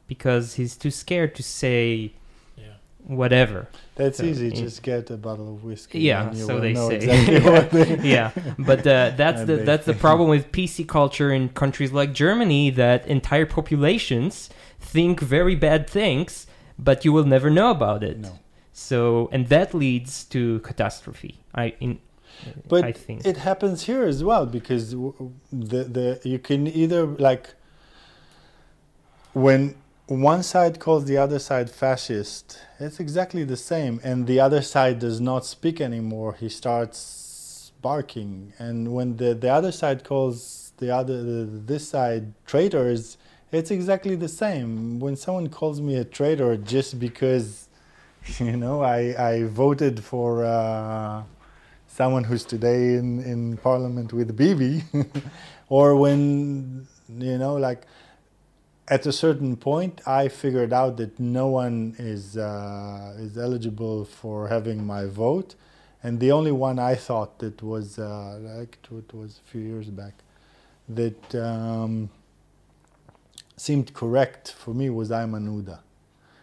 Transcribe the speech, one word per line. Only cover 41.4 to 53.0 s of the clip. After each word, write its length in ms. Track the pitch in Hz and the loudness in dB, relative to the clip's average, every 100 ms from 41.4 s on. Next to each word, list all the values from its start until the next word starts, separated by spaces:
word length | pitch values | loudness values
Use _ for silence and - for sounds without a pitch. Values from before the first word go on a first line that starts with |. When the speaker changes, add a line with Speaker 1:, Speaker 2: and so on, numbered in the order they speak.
Speaker 3:
this 440 | 110 107 107 147 151 | -8 -8 -6 -8 -4
side 440 | 139 123 113 110 - - | -2 -2 -2 -6 -14 -2
traitors, 720 | 143 196 160 123 120 113 - _ _ _ | 0 2 2 0 -2 -6 -18 _ _ _
it's 180 | 160 160 | -4 -2
exactly 460 | 190 180 190 196 180 | -2 0 -2 -2 -4
the 120 | 165 | -6
same. 720 | 160 214 156 117 113 117 120 | -4 -4 -4 -6 -6 -6 -6
When 180 | 139 135 | -6 -6
someone 320 | - 185 156 | -6 -6 -6
calls 320 | - 156 147 | -4 -6 -4
me 160 | 147 131 | -2 -2
a 80 | |
traitor 520 | 120 - 143 151 123 110 | -4 -2 0 2 2 0
just 420 | 104 131 131 123 | 0 -2 -2 -4
because, 720 | 120 - 131 127 107 104 - _ _ _ | -8 -2 0 2 -2 -10 -20 _ _ _
<laughs> 380 | _ _ - - | _ _ -12 -6
you 180 | 120 120 | -4 -2
know, 260 | 120 147 | -2 0
I, 320 | 131 120 120 123 120 | 0 0 0 0 0
I 120 | 117 | 0
voted 580 | 113 107 139 139 143 110 | -2 2 2 4 0 -2
for, 420 | - 127 120 117 | -6 -4 -2 0
uh, 800 | 117 117 110 110 110 110 107 107 110 - _ _ _ _ _ | 0 0 0 -4 -6 -6 -6 -10 -12 -20 _ _ _ _ _
someone 380 | - 127 131 | -2 0 0
who's 200 | 113 117 | 0 -4
today 500 | - 113 120 123 123 | -4 -2 2 2 2
in, 260 | 123 | 2